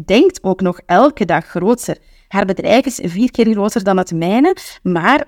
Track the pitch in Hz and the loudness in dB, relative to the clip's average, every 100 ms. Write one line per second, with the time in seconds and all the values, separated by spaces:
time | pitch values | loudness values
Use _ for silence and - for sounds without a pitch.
0 | 156 214 359 - - - 185 175 - 180 | 0 4 4 0 -4 -2 -2 -4 0 2
1 | 285 - 180 165 - 175 185 240 - - | 2 2 -2 -2 -2 -4 -2 -2 -4 -10
2 | _ _ _ 196 196 185 - 226 269 - | _ _ _ -2 -2 -2 2 2 2 -6
3 | 180 180 247 - 226 208 208 226 190 185 | -8 -2 -2 0 0 0 -2 -2 0 0
4 | 185 165 170 226 339 381 - - 185 170 | -2 -4 -2 2 2 0 -8 -8 -4 -2
5 | 185 294 | 0 0